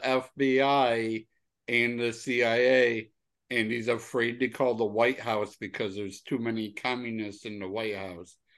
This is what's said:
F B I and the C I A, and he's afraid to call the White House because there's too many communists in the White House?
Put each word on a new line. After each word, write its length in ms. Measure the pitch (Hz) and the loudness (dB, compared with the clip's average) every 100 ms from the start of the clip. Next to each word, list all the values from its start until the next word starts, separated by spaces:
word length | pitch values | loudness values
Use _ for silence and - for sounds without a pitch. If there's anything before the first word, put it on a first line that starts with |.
| 127 | 2
F 240 | 131 - - | 0 0 0
B 260 | 135 131 | 2 4
I 640 | 139 139 123 117 113 110 - _ _ _ - | 4 4 4 2 0 -4 -8 _ _ _ -2
and 320 | 120 120 120 | 2 2 0
the 120 | 117 | -2
C 300 | 113 135 120 | -4 -2 2
I 140 | 117 117 | 4 4
A, 540 | 123 131 120 113 - _ _ _ - | 6 6 4 2 -6 _ _ _ -4
and 200 | 123 110 | -2 0
he's 180 | 120 113 | 0 0
afraid 520 | 113 - 127 117 120 | -2 -2 -2 -2 0
to 80 | 120 | -2
call 260 | - 127 113 | 0 0 2
the 80 | 107 | 0
White 340 | 107 120 131 | 2 2 2
House 360 | 117 110 101 - | -2 -2 -4 -8
because 380 | 101 - 107 98 | -10 -6 -6 -6
there's 260 | 98 - | -10 -10
too 160 | - 131 | -6 -4
many 340 | 117 113 107 | -2 -4 -6
communists 720 | 104 127 123 120 110 104 101 | -6 -6 -6 -6 -6 -8 -10
in 140 | 117 104 | -12 -10
the 100 | 95 | -8
White 280 | 107 110 98 | -6 -6 -6
House? 400 | 95 87 90 _ _ | -10 -12 -16 _ _